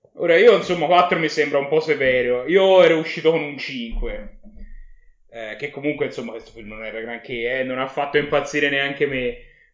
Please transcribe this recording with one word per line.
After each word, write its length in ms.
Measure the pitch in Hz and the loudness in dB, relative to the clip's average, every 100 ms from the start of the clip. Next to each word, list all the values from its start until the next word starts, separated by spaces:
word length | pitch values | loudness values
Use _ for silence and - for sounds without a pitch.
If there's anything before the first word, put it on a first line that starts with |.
| _ - | _ -4
Ora 200 | 170 170 | 2 6
io, 200 | 233 190 | 6 6
insomma, 280 | - 170 | 2 -2
quattro 340 | 151 180 - 170 | 2 4 4 0
mi 120 | 151 | 0
sembra 280 | 151 143 139 | -2 0 0
un 80 | 139 | 0
po' 120 | 156 | 0
severo. 640 | 156 139 131 127 120 123 139 | 0 0 2 2 0 -2 2
Io 360 | 190 190 185 | 4 6 8
ero 160 | 165 160 | 8 4
uscito 320 | 160 165 156 | -2 0 2
con 120 | 165 | 2
un 140 | 147 131 | -2 -10
cinque, 840 | - 131 117 - 117 107 101 - 107 - - - - - - _ _ | -10 -10 -8 -6 -6 -8 -14 -18 -20 -20 -18 -16 -18 -20 -20 _ _
eh, 260 | 117 110 107 | -14 -14 -10
che 120 | 143 | -12
comunque, 340 | 143 147 139 131 | -6 -4 -2 -4
insomma, 260 | 131 117 | -6 -10
questo 180 | 113 - | -12 -16
film 180 | 117 107 | -18 -16
non 160 | 107 | -12
era 160 | 110 110 | -10 -10
granché, 600 | 113 117 - 120 117 131 | -10 -12 -10 -6 -4 -4
eh, 40 | |
non 140 | 127 127 | -4 -4
ha 80 | 135 | -4
fatto 320 | 147 143 147 | -4 -2 -2
impazzire 500 | 143 143 139 147 143 | 0 -2 -2 -2 0
neanche 380 | 139 139 139 143 | 0 -4 -2 -2
me. 300 | 131 123 - - _ _ | -2 -4 -6 -14 _ _